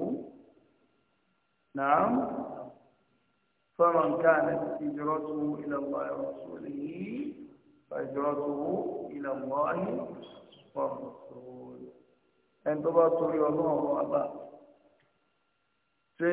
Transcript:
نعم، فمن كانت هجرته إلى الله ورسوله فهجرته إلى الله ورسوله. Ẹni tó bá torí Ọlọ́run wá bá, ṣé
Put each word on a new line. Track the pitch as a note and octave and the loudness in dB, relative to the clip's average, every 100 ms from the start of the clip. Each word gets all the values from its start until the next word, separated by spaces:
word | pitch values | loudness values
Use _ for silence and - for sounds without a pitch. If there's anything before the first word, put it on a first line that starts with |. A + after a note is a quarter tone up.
| - C4 - - - _ _ _ _ _ _ _ _ _ _ _ _ C#3 | -2 -4 -8 -16 -20 _ _ _ _ _ _ _ _ _ _ _ _ -2
نعم، | C#3 D#3+ G#3 B3+ - - - - - - _ _ _ _ _ _ _ _ _ - | 4 4 4 2 0 -4 -8 -10 -14 -18 _ _ _ _ _ _ _ _ _ 4
فمن | E3+ E3+ D3+ D3 | 6 6 4 4
كانت | E3 D#3 D#3 F3+ - - | 6 6 6 2 -2 -4
هجرته | D3 C#3+ D3 D#3 D3+ D3+ D3 C#3+ | -4 -4 -2 -2 -2 -2 -2 -2
إلى | D3 C#3+ | -4 -4
الله | C#3 C#3 C#3 | -2 -4 -4
ورسوله | C#3 - - E3+ - D3 C#3+ D3 F3 G3+ B3 D4 - - - _ _ - | -4 -6 -6 -10 -12 -10 -8 -6 -6 -6 -6 -6 -8 -16 -20 _ _ -10
فهجرته | - - C#3 D3 C#3+ C#3+ C#3+ D#3+ F#3 - - - | -6 -4 -2 -2 0 -2 -2 -2 -2 -2 -6 -8
إلى | C#3+ C#3 | -8 -6
الله | C3 C3 C#3 D#3 F3 F#3+ B3+ - - - - - - - | -6 -4 0 0 0 -2 -4 -6 -10 -16 -18 -20 -20 -12
ورسوله. | C#3+ C3+ C3+ C#3 - - B2+ B2+ B2+ B2+ B2+ B2+ - _ _ _ _ _ _ D3 | -4 -4 -4 -10 -14 -18 -16 -16 -16 -16 -16 -18 -20 _ _ _ _ _ _ -2
Ẹni | D3+ | 0
tó | D#3+ | 2
bá | E3 E3 | 6 6
torí | E3 E3 D#3+ | 6 2 2
Ọlọ́run | D3 D3+ D3+ D3 | 2 4 2 2
wá | D3 C#3+ | 2 0
bá, | - - - - - - - _ _ _ _ _ _ _ _ _ _ _ _ _ _ - | 2 0 0 -6 -14 -18 -20 _ _ _ _ _ _ _ _ _ _ _ _ _ _ -2
ṣé | E3+ | 2